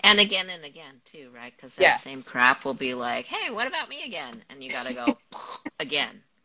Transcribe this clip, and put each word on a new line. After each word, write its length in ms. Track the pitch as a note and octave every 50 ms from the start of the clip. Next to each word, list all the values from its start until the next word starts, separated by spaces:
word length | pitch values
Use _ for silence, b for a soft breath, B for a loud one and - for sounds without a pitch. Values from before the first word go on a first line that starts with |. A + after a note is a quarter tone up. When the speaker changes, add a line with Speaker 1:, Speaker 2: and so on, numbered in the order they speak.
Speaker 1:
And 160 | - G#3 G#3 G#3
again 320 | G3+ G#3 G3 F#3+ F#3 F#3
and 140 | F3+ E3 D3+
again, 360 | C#3+ C#3 E3 D#3 C3+ C3 B2 _
too, 260 | - - D#3 C3+ B2
right? 240 | B2 A#2+ A#2+ B2 _
'Cause 200 | _ - B2+ -
that 60 | E3+
Speaker 2:
Yeah. 120 | F3+ D#3 B2
Speaker 1:
same 280 | - - C3+ C3+ C3
crap 420 | B2 - - B2+ B2 B2+ C#3 - -
will 100 | C#3 C3
be 200 | - C#3 B2+ B2+
like, 320 | B2 A#2+ A#2+ A#2+ A#2+ B2+
"Hey, 240 | - F4 A4 G4 D#4
what 160 | A3 G#3+ B3 C4
about 200 | - D#4+ B3+ -
me 120 | C4+ D4+
again?" 400 | D#4+ C4 F#3+ D#3+ C#3 B2 A#2 A2+ - _
And 160 | C3 C#3 C3
you 60 | C3
gotta 220 | C3+ B2+ B2 B2+ B2
go 240 | B2 A#2+ D3 - _ _ _
Speaker 2:
<laughs> 0 |
Speaker 1:
<laughs> 480 | - - - - - - - - _ -
again, 460 | D#3 D#3 D3 C#3+ B2+ A2+ A2 G#2+ _ _ _ _